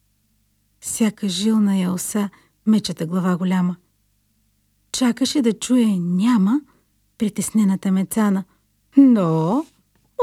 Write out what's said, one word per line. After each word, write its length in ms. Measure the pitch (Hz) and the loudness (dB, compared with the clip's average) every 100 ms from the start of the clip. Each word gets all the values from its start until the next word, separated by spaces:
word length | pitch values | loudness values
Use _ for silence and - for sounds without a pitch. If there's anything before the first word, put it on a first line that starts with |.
| _ _ _ _ _ _ _ _ | _ _ _ _ _ _ _ _
Сяка 480 | - - 220 208 208 | -14 -2 -2 -2 -6
жилна 480 | 175 214 220 202 190 | -4 0 2 2 0
я 160 | 180 | -2
оса, 360 | 180 - 208 202 - _ _ 214 | -4 -6 -6 -6 -10 _ _ 0
мечата 400 | 214 - 165 165 | 0 0 -6 -6
глава 320 | 185 180 175 | -2 -2 -2
голяма. 380 | 185 185 180 175 _ _ _ _ _ _ _ _ _ _ _ | 0 0 -2 -4 _ _ _ _ _ _ _ _ _ _ _
Чакаше 500 | - 247 233 254 294 | -4 -2 0 -2 0
да 120 | 226 | -2
чуе 320 | 220 - 247 220 185 | -2 -2 0 2 0
„няма“ 640 | 175 180 226 240 190 285 - _ _ _ _ _ | -2 0 2 2 2 0 -4 _ _ _ _ _
притеснената 720 | 214 - - 214 196 190 196 | -6 -4 -4 0 0 0 -2
мецана, 520 | 190 185 220 208 190 185 _ _ _ _ - | -2 -2 -2 0 -2 -6 _ _ _ _ 4
но 680 | 269 226 165 160 160 247 320 _ _ _ _ - | 6 6 2 0 0 -2 -4 _ _ _ _ 0